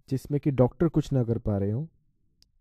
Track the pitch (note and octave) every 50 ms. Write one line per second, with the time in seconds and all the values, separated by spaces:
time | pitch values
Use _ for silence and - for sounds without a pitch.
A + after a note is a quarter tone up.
0 | _ - C3+ C3 - - D3 C#3+ - D3+ C3+ B2 B2+ B2 - - F3 D#3 - D#3
1 | - - C3+ C3 B2 A2 A#2 G#2+ - A2 G#2 G2 G2 G2+ G#2+ B2+ D#3+ E3 _ _
2 | _ _ _ _ _ _ _ _ _ _ _ _